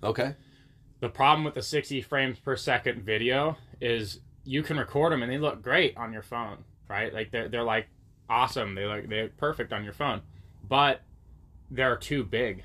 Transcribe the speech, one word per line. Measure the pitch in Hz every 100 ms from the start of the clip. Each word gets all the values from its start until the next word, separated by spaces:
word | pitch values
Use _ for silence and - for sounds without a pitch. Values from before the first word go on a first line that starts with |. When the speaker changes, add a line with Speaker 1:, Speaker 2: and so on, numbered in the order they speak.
Speaker 1:
Okay. | 104 110 135 143 - - - - - -
Speaker 2:
The | 117
problem | - 135 156
with | 151
the | 127
sixty | - 151 - 135
frames | - 139 131 120
per | - 127
second | - 120 123 117
video | 98 110 120 131 151 156 - -
is | 120 117 104 - - -
you | 135 131
can | - 151
record | 117 143 160
'em | 143
and | 120
they | 135
look | 151 117
great | 117 160 151 -
on | 113
your | 110
phone, | - 117 110 101 - - -
right? | 101 110
Like, | 98 110
they're, | 117 101
they're, | 117
like, | 117 113 107 - - - -
awesome. | 117 127 131 104
They | 95 101
look, | 107 -
they're | 107 110
perfect | - 147 151 117
on | 107
your | 104
phone. | - 143 104 - - - - -
But | 135 143 - - - - - - - -
they're | 127 131 120
too | - 143
big. | 104 113 120 90